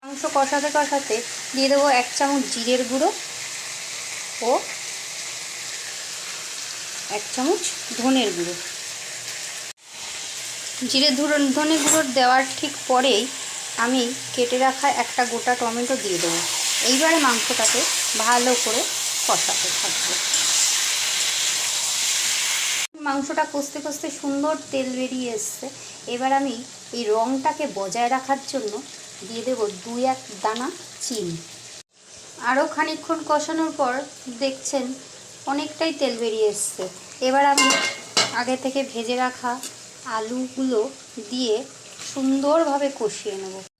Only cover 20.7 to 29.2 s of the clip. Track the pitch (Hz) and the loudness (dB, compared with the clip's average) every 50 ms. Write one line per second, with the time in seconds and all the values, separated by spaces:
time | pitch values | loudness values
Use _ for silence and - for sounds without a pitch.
20.7 | - - - - - - - - - - - - - - - - - - - - | 2 2 0 0 0 0 0 -2 0 0 0 0 0 0 0 0 0 0 -2 -2
21.7 | - - - - - - - - - - - - - - - - - - - - | -2 -2 -2 -2 0 0 0 0 0 2 0 0 0 0 0 0 0 0 0 0
22.7 | - - - - - 311 294 285 269 285 277 - 311 311 302 302 - 285 285 - | 0 -2 -2 -4 -8 -6 -2 0 0 0 -2 0 0 0 0 0 0 -4 -4 -4
23.7 | - 302 285 302 285 - - 311 294 - - 285 277 277 285 302 311 285 - - | -6 -6 -6 -6 -6 -6 -6 -8 -8 -4 -4 -2 0 2 2 0 0 0 -4 -4
24.7 | - 269 262 254 254 254 254 254 262 254 254 240 226 214 - - - - - 269 | -2 -2 -2 -2 -2 -2 -2 -2 -2 -4 -4 -2 -4 -4 -4 -6 -8 -8 -10 -12
25.7 | - - - - - - - - 247 240 262 262 269 277 277 277 233 226 254 - | -12 -12 -16 -16 -16 -12 -8 -6 -4 0 2 4 4 4 2 0 -2 -4 -10 -14
26.7 | - - - - - 240 240 208 214 226 226 247 269 269 269 302 302 - 302 254 | -16 -18 -14 -8 -6 -2 2 2 4 4 4 2 2 2 2 0 0 0 -4 -2
27.7 | 185 196 196 190 175 233 240 240 262 254 262 269 277 269 - - - 262 220 208 | -2 -4 -4 -2 0 2 2 2 2 0 2 0 -2 -2 -2 -4 -4 -2 -2 -2
28.7 | 208 240 277 - - - - - - - | -4 -6 -8 -10 -16 -16 -16 -16 -16 -14